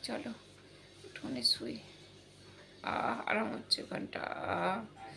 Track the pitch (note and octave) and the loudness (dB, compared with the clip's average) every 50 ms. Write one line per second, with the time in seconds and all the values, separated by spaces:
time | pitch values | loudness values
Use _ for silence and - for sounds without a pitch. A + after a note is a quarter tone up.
0 | - B3 A3+ - - A#3+ A3+ - - - - - - - - - - - - - | -4 -2 -2 -2 -2 -4 -8 -8 -12 -16 -18 -18 -18 -18 -18 -18 -18 -18 -16 -16
1 | - - - - - - - - - - - - - - - G#3+ - - - - | -14 -12 -10 -6 -4 -2 2 4 6 6 6 6 4 0 -2 -4 -6 -10 -14 -16
2 | - - - - - - - - - - - - - - - - - - - - | -16 -18 -18 -18 -18 -18 -18 -18 -18 -16 -16 -16 -18 -18 -14 -6 -2 0 2 4
3 | - - A#3 A3+ - - - G#3+ A3+ - - A3 A3+ - - - - - - - | 4 4 2 2 4 4 4 4 4 2 0 -2 0 2 2 2 2 0 -2 -2
4 | - - - - - - - - - - F3+ F3 F3 F#3 F#3+ A3+ A3 - - - | -2 -2 -2 -2 -2 -2 -2 0 2 2 4 4 4 4 4 2 0 -6 -10 -12
5 | - - - | -12 -12 -10